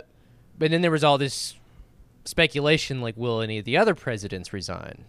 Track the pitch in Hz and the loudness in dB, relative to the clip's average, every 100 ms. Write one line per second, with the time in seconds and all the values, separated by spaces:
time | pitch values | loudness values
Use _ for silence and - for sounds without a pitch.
0 | - _ _ - _ - 156 165 175 156 | -4 _ _ -20 _ -2 0 2 2 4
1 | 151 139 139 - - - - - - - | 4 4 2 -4 -10 -12 -20 -20 -20 -20
2 | - _ - - 160 143 147 156 - 131 | -20 _ -6 0 2 2 2 2 0 -6
3 | 120 113 120 113 110 110 104 147 220 165 | -6 -4 -2 -2 -2 -4 0 2 4 2
4 | - 110 82 92 87 98 90 87 - - | -2 -6 -6 -10 -8 -10 -8 -10 -12 -16